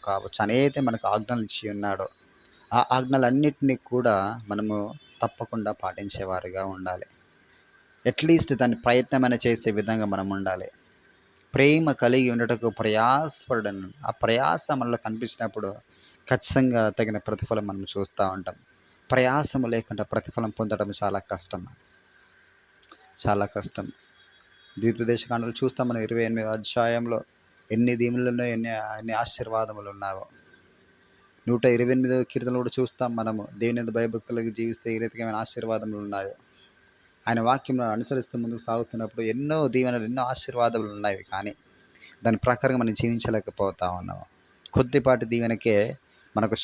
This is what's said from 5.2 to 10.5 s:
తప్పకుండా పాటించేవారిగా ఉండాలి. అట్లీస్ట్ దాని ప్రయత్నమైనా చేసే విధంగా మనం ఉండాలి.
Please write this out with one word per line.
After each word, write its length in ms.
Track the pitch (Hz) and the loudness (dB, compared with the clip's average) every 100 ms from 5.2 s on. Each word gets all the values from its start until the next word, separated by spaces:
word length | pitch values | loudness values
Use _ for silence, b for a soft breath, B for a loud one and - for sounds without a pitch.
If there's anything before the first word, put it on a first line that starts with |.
తప్పకుండా 500 | 117 - 117 113 104 | -4 -4 -8 -4 -4
పాటించేవారిగా 960 | 104 92 90 101 98 95 92 90 95 95 | -4 -6 -6 -10 -8 -4 -4 -6 -6 -6
ఉండాలి. 400 | 95 92 90 - _ _ _ _ b b _ _ _ 123 | -6 -8 -8 -10 _ _ _ _ b b _ _ _ -2
అట్లీస్ట్ 480 | - 156 165 - | 0 4 4 4
దాని 220 | 123 123 113 | 2 2 2
ప్రయత్నమైనా 640 | 127 123 120 135 127 120 123 | 4 4 4 2 2 2 2
చేసే 240 | 113 113 | 0 0
విధంగా 340 | 104 104 110 104 | -2 0 0 0
మనం 240 | 95 98 | -2 -2
ఉండాలి. 420 | 98 95 | -2 -2